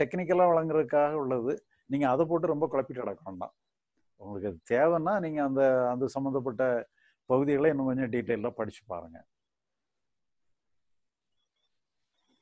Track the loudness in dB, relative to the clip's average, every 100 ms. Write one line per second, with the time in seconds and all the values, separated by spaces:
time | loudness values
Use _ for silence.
0 | -4 -2 0 4 4 4 2 0 2 2
1 | 2 0 -2 0 -2 -4 _ _ -6 -2
2 | 2 2 2 0 0 0 0 -2 -2 -4
3 | -8 -8 -10 -10 -12 _ _ _ _ _
4 | _ _ -12 -6 -6 -6 -2 2 4 2
5 | 0 -2 -2 -4 -2 2 4 4 2 -2
6 | -4 -4 -4 -4 -4 -2 0 -2 -4 _
7 | _ _ 0 2 2 2 2 2 0 -2
8 | -2 -2 -2 -2 -4 -4 -8 -8 -12 -12
9 | -12 -20 _ _ _ _ _ _ _ _
10 | _ _ _ _ _ _ _ _ _ _
11 | _ _ _ _ _ _ _ _ _ _
12 | _ _ _ _